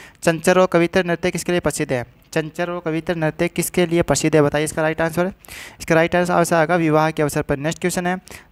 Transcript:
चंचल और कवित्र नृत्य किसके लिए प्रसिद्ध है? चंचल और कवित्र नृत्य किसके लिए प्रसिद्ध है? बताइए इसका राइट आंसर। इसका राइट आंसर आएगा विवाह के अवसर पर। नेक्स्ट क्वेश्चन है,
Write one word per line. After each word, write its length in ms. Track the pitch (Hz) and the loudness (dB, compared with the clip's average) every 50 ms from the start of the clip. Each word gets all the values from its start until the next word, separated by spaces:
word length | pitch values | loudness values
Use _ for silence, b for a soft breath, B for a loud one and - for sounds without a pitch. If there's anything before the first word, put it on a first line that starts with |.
| B B B B | B B B B
चंचल 380 | - 170 165 156 - 190 180 185 | -2 -2 0 0 2 2 4 4
और 60 | 185 | 4
कवित्र 380 | - - 170 170 170 - 190 175 | 4 4 2 2 2 0 0 0
नृत्य 260 | 175 170 - - 180 | 0 -2 -2 -2 -4
किसके 220 | - 170 - - | -4 -4 -4 -2
लिए 80 | 175 175 | -2 -2
प्रसिद्ध 320 | - 156 - - 151 139 | -2 -2 -2 -4 -4 -2
है? 140 | 139 123 117 - - _ _ - | -2 -4 -4 -8 -14 _ _ -6
चंचल 380 | - 160 151 156 - - 175 170 | -6 -4 -4 -4 -6 -6 -6 -6
और 100 | 175 175 170 | -6 -6 -6
कवित्र 300 | 165 156 165 160 - 175 | -4 -4 -4 -4 -4 -4
नृत्य 340 | 165 156 156 - - 175 170 | -2 -2 -2 -2 -2 -4 -4
किसके 380 | - - 160 - - 180 175 | -2 -4 -6 -2 0 0 0
लिए 160 | 165 170 170 | 2 2 0
प्रसिद्ध 340 | 165 - 139 - - 156 156 | 2 2 0 0 2 2 4
है? 60 | 156 | 4
बताइए 220 | 147 143 147 147 156 | 4 4 2 -2 -4
इसका 180 | 151 - 165 | -4 -4 -2
राइट 180 | 156 156 160 - | -2 -2 -2 -2
आंसर। 320 | 165 165 160 175 180 190 - _ B B B B B B B B | -4 -2 -2 -2 -4 -4 -6 _ B B B B B B B B
इसका 140 | - - 165 | -2 2 2
राइट 220 | 160 165 170 - | 2 2 2 2
आंसर 380 | 175 180 175 180 175 170 - 175 | 0 0 2 2 2 2 2 2
आएगा 220 | 165 156 156 180 | 2 2 2 2
विवाह 340 | 175 165 156 151 156 156 160 | 2 2 2 2 2 2 2
के 120 | 156 - | 0 0
अवसर 200 | 151 143 - 156 | -2 -2 -2 -2
पर। 140 | 143 - 143 | -2 -2 -4
नेक्स्ट 240 | 135 139 160 160 - | -4 -4 -6 -6 -4
क्वेश्चन 260 | - 180 - 185 175 | -4 -4 -4 -2 -4
है, 100 | 180 185 185 - B B B B B | -4 -4 -6 -10 B B B B B